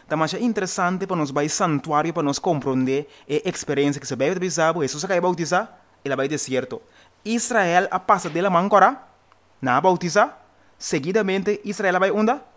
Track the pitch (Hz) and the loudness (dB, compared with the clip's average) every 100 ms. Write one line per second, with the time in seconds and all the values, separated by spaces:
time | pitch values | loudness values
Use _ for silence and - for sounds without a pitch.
0 | - 156 156 185 240 214 185 - 180 185 | -4 -2 -2 0 -2 -2 -4 -2 -2 -2
1 | 190 180 143 139 147 - 185 143 160 147 | -2 -2 -2 -2 -2 0 0 0 0 0
2 | 160 165 143 135 147 147 131 131 127 135 | 0 -2 -2 -2 -2 -2 0 0 0 -2
3 | 143 - - 147 180 - - 139 143 139 | -4 -14 -6 -4 -2 -6 -4 0 0 -2
4 | - 127 139 185 185 160 160 165 135 151 | -6 -2 -2 0 -2 0 0 0 -2 -4
5 | 185 175 180 170 151 180 220 - _ _ | -2 0 0 0 0 -2 -2 -10 _ _
6 | 139 131 139 151 - 127 123 113 - _ | -4 -2 -2 -4 -4 -4 -4 -8 -14 _
7 | _ _ 208 233 - 233 175 175 196 180 | _ _ -4 -2 0 2 4 2 2 0
8 | - 196 170 165 196 170 196 208 196 285 | 2 2 0 -2 2 2 4 6 6 4
9 | - _ _ _ _ _ 131 127 185 175 | -10 _ _ _ _ _ 0 4 4 2
10 | 175 190 247 - _ _ _ _ - 160 | 2 2 2 -2 _ _ _ _ -4 -4
11 | 147 214 196 190 196 208 202 202 196 180 | 0 0 0 0 -2 -4 -6 -4 0 2
12 | 190 208 214 285 - | 2 2 2 0 -6